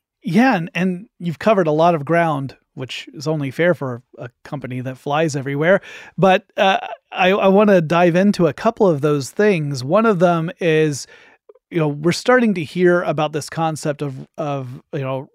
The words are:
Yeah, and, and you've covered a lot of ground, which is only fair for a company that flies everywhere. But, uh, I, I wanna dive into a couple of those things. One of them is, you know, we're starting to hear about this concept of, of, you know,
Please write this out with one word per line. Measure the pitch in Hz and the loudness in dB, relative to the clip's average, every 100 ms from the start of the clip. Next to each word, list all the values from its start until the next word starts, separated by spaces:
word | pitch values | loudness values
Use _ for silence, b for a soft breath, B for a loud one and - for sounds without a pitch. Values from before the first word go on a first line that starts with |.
| _ _ | _ _
Yeah, | 254 170 262 208 | -4 0 2 0
and, | 165 170 | -4 -4
and | 185 180 214 - | -4 -4 -10 -10
you've | 175 151 | -8 -4
covered | 208 214 160 | 0 2 2
a | |
lot | 151 170 170 | 2 2 2
of | |
ground, | 143 170 170 143 135 - _ | 0 0 0 -2 -6 -12 _
which | - 127 - - | -14 -12 -12 -14
is | 202 147 | -12 -6
only | 156 139 | -4 -4
fair | 123 170 | -2 0
for | 151 135 120 _ - | 0 -4 -10 _ -18
a | 123 _ | -18 _
company | - 147 123 127 | -14 -12 -10 -10
that | 127 127 | -10 -10
flies | - 143 165 139 | -4 0 0 -2
everywhere. | 131 139 165 190 B B B - | -6 -2 2 2 B B B 0
But, | 190 190 - - | 4 4 0 0
uh, | 196 190 - - _ | 2 2 -4 -16 _
I, | - 185 | -2 0
I | 202 196 | 2 4
wanna | 190 214 190 | 6 6 4
dive | 156 170 180 170 | 4 2 4 4
into | 202 196 165 | 2 2 0
a | |
couple | 123 220 - 202 | 0 -2 2 2
of | 147 | 2
those | 151 147 131 | 0 -2 -2
things. | - 214 185 147 139 | 0 2 2 -2 -6
One | 127 190 226 | -2 0 2
of | 190 | 2
them | 180 170 160 - | 2 2 -2 -4
is, | 175 156 156 139 - b b b _ - - | 0 2 0 -2 -10 b b b _ -20 -8
you | 175 | -2
know, | 151 | -2
we're | 147 160 | -2 -2
starting | 170 - 247 233 180 | -2 2 2 2 0
to | |
hear | 147 175 180 175 | -4 0 2 2
about | 170 151 151 | 0 -2 -2
this | 151 - | -4 -8
concept | - 165 156 160 143 | -4 -4 -4 -6 -6
of, | 147 135 147 - | -8 -10 -16 -10
of, | 151 143 127 135 - | -6 -6 -8 -14 -12
you | 156 | -8
know, | 131 131 151 | -6 -8 -10